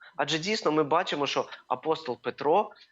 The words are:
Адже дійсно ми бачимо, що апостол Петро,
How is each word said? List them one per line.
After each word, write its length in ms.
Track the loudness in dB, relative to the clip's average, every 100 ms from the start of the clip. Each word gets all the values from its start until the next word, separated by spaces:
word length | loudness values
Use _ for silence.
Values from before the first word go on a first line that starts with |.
| -10 -4
Адже 220 | -2 -2
дійсно 320 | -2 -2 2
ми 120 | 2
бачимо, 440 | 2 2 0 -2 -2
що 180 | -2 -4 -8 -6
апостол 500 | -4 -2 -2 -4 -6
Петро, 500 | -6 -2 2 2 2 -6 -20